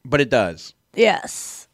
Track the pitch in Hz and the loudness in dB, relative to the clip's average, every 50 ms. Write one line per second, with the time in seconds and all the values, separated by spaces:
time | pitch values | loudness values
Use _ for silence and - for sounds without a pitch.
0 | - 123 135 143 143 113 135 120 101 87 82 78 - - - _ _ _ _ - | -6 -2 0 0 2 2 2 2 2 0 -4 -8 -14 -20 -20 _ _ _ _ 2
1 | 226 220 180 - - - - - - - - - - _ | 4 4 4 0 -4 -10 -12 -14 -14 -14 -16 -18 -20 _